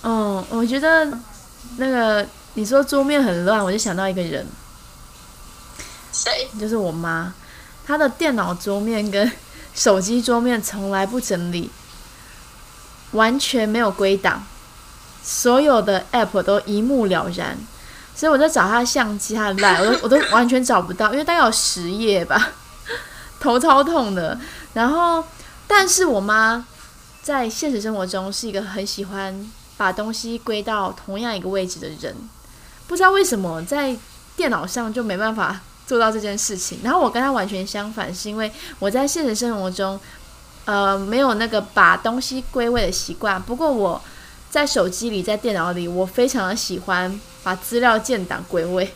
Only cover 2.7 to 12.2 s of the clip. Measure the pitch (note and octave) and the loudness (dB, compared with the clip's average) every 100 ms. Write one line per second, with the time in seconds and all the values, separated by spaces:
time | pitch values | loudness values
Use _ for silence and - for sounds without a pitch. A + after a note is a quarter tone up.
2.7 | C4+ C#4 C#4+ C#4 D4 A#3+ F3 F3+ A3 F#3+ | 2 4 2 2 4 2 2 2 2 2
3.7 | G#3 G#3+ F#3 F#3+ F#3 E3+ C#3+ A#2+ - - | 0 -2 -2 -2 -2 -4 -6 -8 -16 -20
4.7 | - - - - - - - - - - | -20 -20 -20 -20 -20 -20 -20 -20 -20 -20
5.7 | - - - - - A#3 - - G#3+ G#3+ | -18 -16 -18 -10 -6 -2 -4 -4 -6 -2
6.7 | A3+ F#3 D#3+ E3+ E3 F3+ - - - - | -2 -2 -4 -4 -4 -4 -10 -20 -20 -20
7.7 | - - D4+ C#4+ - E4 A#3 F3 F3 G3+ | -18 -2 2 2 2 0 0 -2 -4 -2
8.7 | G3+ G#3+ A3+ G#3+ G3 A3+ - - - - | -2 0 -2 0 2 2 0 -18 -20 -16
9.7 | - A#3+ F#3+ F#3+ A#3+ A#3+ A#3 B3 A#3 - | 0 4 4 2 0 2 2 2 0 -2
10.7 | G3+ G3 G3 G3 B3 - F3+ F3 F3 - | -6 -4 -2 -2 -4 -2 -2 -2 -4 -8
11.7 | - - - - - | -12 -20 -20 -20 -20